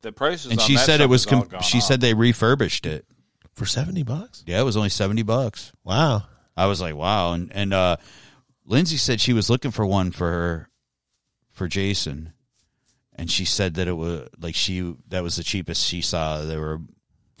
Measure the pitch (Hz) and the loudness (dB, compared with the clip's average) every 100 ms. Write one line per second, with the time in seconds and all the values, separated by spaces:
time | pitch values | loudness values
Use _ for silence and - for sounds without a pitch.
0 | 113 - 143 175 139 113 110 135 139 151 | -14 -2 -2 0 -2 2 4 6 6 6
1 | 139 127 - 131 - 95 107 123 - 131 | 6 6 6 2 2 -4 0 2 4 4
2 | 123 110 117 117 113 139 95 - 82 76 | 4 4 4 4 2 2 0 -2 -6 -8
3 | - _ _ _ _ - 101 - 156 185 | -12 _ _ _ _ -8 -4 -2 -2 -4
4 | 127 143 233 - - 90 107 107 104 - | -4 -6 -8 -18 -6 0 0 0 0 0
5 | 98 110 110 117 123 - - _ - 104 | 0 0 0 0 -2 -8 -18 _ -2 2
6 | 156 107 - _ _ - 95 101 90 73 | 2 2 -4 _ _ -2 0 0 -4 -4
7 | 85 107 87 87 90 98 101 98 92 85 | 0 2 0 -2 -6 -4 0 2 2 0
8 | - - - _ _ _ _ 120 175 156 | -6 -20 -20 _ _ _ _ 2 2 0
9 | - 113 - 117 101 123 135 110 101 98 | 0 0 2 2 2 0 0 -2 0 2
10 | 92 - 87 85 85 82 76 _ _ _ | 0 -2 -2 -2 -2 -4 -10 _ _ _
11 | _ _ _ _ _ - 85 - 98 101 | _ _ _ _ _ -8 -4 -2 -2 -2
12 | 80 71 80 _ _ _ _ _ _ _ | -4 -8 -12 _ _ _ _ _ _ _
13 | _ - 82 - 92 - 95 82 90 85 | _ -12 -4 -2 -2 0 0 0 -2 -2
14 | 82 85 - - 85 78 - 92 90 85 | -4 -6 -10 -12 -8 -4 -4 -4 -6 -10
15 | _ 92 87 82 80 98 85 82 - 87 | _ -6 -4 -6 -4 -6 -4 -4 -4 -4
16 | 80 87 78 76 76 78 78 78 80 _ | -4 -2 -2 -4 -6 -6 -6 -8 -10 _
17 | _ _ _ _ | _ _ _ _